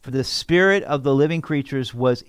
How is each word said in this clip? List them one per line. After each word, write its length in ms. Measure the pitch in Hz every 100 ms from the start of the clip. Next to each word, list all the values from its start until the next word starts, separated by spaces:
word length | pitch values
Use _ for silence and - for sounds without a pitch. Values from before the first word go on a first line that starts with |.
for 100 | -
the 140 | 131
Spirit 580 | 123 - - 175 190 196
of 180 | - 143
the 120 | 135
living 280 | 135 151 165
creatures 500 | 139 151 139 139 123
was 320 | 120 127 120